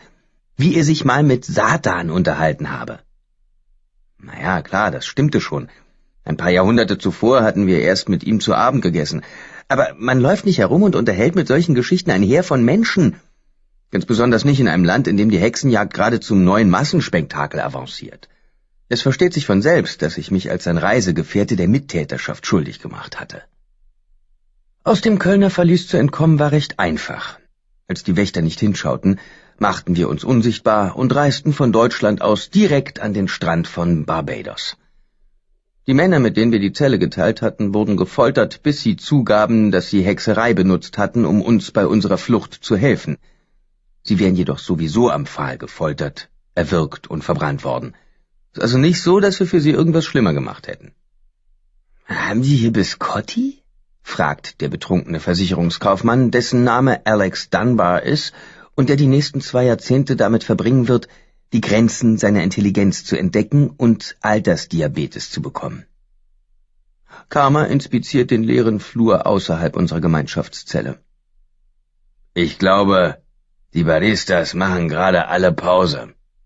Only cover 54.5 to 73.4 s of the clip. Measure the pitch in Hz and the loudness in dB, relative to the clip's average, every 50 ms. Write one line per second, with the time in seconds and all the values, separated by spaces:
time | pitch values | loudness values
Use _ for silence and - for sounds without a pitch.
54.5 | - - 73 71 78 82 - - 92 87 - - 82 78 - 95 85 87 98 87 | -12 -8 -8 -6 -6 -8 -4 -2 -2 -2 0 -2 -6 -6 -4 -2 -2 0 0 0
55.5 | 92 85 87 85 85 - - 101 98 95 - 113 117 131 131 113 107 123 120 - | 0 0 0 -2 -2 0 0 0 0 2 2 2 2 2 2 2 2 0 0 0
56.5 | - 123 123 120 117 123 135 135 117 - - 110 110 104 98 92 - - - - | 0 2 2 2 2 2 2 2 0 0 0 0 2 2 2 0 -2 -6 -4 -4
57.5 | - 90 107 123 123 110 92 87 90 85 - - 143 151 - - - - - - | -2 0 2 2 2 2 2 2 2 0 0 0 -2 -2 -4 -6 -12 -16 -20 -20
58.5 | - - - - _ - 135 123 143 139 147 135 131 143 143 - - 135 - - | -20 -20 -20 -8 _ -2 0 2 2 4 4 4 4 2 0 0 -4 -8 -8 -4
59.5 | - 123 127 123 113 - - - 127 135 139 139 135 - 110 101 117 110 - - | -2 0 2 2 2 0 0 0 0 0 2 0 0 0 2 2 2 0 0 0
60.5 | 110 95 98 113 131 131 120 117 123 117 - - _ - _ _ _ _ _ _ | -2 0 0 2 2 2 2 2 2 0 0 -4 _ -20 _ _ _ _ _ _
61.5 | - 113 110 - 104 110 117 110 - - 123 117 110 107 - 104 104 98 80 95 | -2 -2 0 0 2 2 2 2 2 0 2 2 2 2 2 2 2 2 0 0
62.5 | - - 101 101 95 104 101 98 87 - - - - 65 - 90 - 107 107 - | -2 0 0 0 2 2 2 2 0 -2 -4 -4 -4 -2 -2 -2 0 -2 0 0
63.5 | - 147 143 120 - - 127 117 113 - - - - - - 107 107 110 - - | 2 2 2 0 0 0 2 2 2 0 -2 -8 -14 -6 -2 -2 0 0 0 0
64.5 | 87 80 - - - 82 78 71 71 - 71 - - - - - - 80 69 73 | -2 -2 -4 -6 -4 -4 -4 -2 -4 -4 -6 -6 -8 -12 -14 -12 -10 -10 -10 -10
65.5 | - - - - - - - _ _ _ _ _ _ _ _ _ _ _ _ _ | -10 -10 -10 -10 -12 -14 -18 _ _ _ _ _ _ _ _ _ _ _ _ _
66.5 | _ _ _ _ _ _ _ _ _ _ _ _ - - - _ - 147 139 135 | _ _ _ _ _ _ _ _ _ _ _ _ -20 -20 -16 _ 0 2 2 4
67.5 | 143 151 147 - 123 143 143 - - 120 - - - 131 123 123 - 113 113 113 | 4 2 2 0 0 -2 -2 -2 -4 -4 -4 -2 0 0 0 2 0 0 0 2
68.5 | 123 127 117 113 110 101 - - - 117 117 110 98 - - - 101 95 - - | 2 2 2 2 0 -2 -4 -6 -2 0 2 4 4 2 2 0 0 0 -2 -2
69.5 | 85 80 85 80 - - 87 82 80 82 78 85 80 78 73 - - - - - | -2 -2 -2 -2 -2 -2 -2 -2 -2 -2 0 0 0 0 -2 -2 -6 -6 -8 -8
70.5 | - - - - - 76 53 67 69 - _ _ _ _ _ _ _ _ _ _ | -10 -18 -10 -6 -6 -4 -4 -6 -8 -12 _ _ _ _ _ _ _ _ _ _
71.5 | _ _ _ _ _ _ _ _ _ _ _ _ _ _ _ _ _ 90 87 76 | _ _ _ _ _ _ _ _ _ _ _ _ _ _ _ _ _ -2 -2 -2
72.5 | - - 95 95 95 101 101 98 98 92 90 80 - - _ _ _ _ | -2 0 2 2 4 4 4 4 4 2 2 0 -2 -6 _ _ _ _